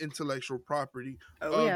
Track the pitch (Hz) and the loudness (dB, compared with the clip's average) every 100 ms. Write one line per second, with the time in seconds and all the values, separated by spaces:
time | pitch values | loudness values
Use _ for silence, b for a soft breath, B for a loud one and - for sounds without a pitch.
0 | 156 151 143 131 - 123 - 147 135 127 | -8 -4 -2 -2 -4 -6 -2 -2 -2 -6
1 | 131 131 b b 156 156 156 | -8 -10 b b 0 4 4